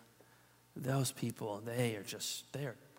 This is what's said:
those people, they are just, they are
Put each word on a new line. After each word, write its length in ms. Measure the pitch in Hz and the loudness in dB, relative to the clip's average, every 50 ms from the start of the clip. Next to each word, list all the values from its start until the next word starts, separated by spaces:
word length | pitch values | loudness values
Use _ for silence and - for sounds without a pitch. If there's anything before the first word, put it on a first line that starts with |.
| - - - - - - - - - - - - - - - | -18 -20 -20 -20 -20 -20 -20 -20 -20 -20 -20 -20 -20 -12 -10
those 340 | - 143 131 135 139 127 - | -4 0 2 4 4 4 2
people, 520 | - - - 117 - - 117 107 101 101 110 | 2 0 -2 -2 0 -2 -2 -4 -4 -4 -4
they 320 | 117 117 123 123 117 110 | -2 2 4 4 4 2
are 60 | 101 | 0
just, 500 | 95 - 110 98 - - - - - - | -4 -6 -6 -4 -2 -2 -2 -4 -6 -6
they 140 | - 131 147 | -6 -4 -4
are 100 | 127 107 - - - - | -4 -4 -8 -14 -20 -14